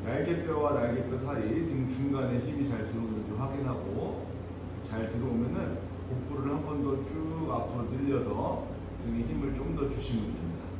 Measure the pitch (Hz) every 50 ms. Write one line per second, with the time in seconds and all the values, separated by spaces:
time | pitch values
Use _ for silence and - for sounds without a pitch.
0 | - - 131 - - 175 170 - - 160 156 147 147 147 143 123 - - - -
1 | - 123 131 127 - 143 143 - 107 107 135 160 165 - 135 131 127 127 127 127
2 | 139 139 139 131 127 120 120 120 117 - - - 135 117 117 107 107 - 113 113
3 | 117 110 107 104 - 92 104 110 131 135 139 139 131 123 - - - 98 113 -
4 | - 101 107 - - - - - - - - - - - - - - - 110 113
5 | 113 - - 120 123 127 120 113 120 127 - - - - 127 123 - - - -
6 | - - 127 123 - - 143 143 139 143 147 156 - 147 151 143 139 135 135 131
7 | - - 151 160 160 160 160 160 160 131 123 120 - - 120 123 113 - 131 131
8 | 139 139 135 123 - 104 - - 101 92 - - - - - - - - - -
9 | - 113 117 117 117 - 151 147 139 139 127 127 - - - - 139 - - -
10 | - - 120 110 104 110 - 87 85 85 85 - - - -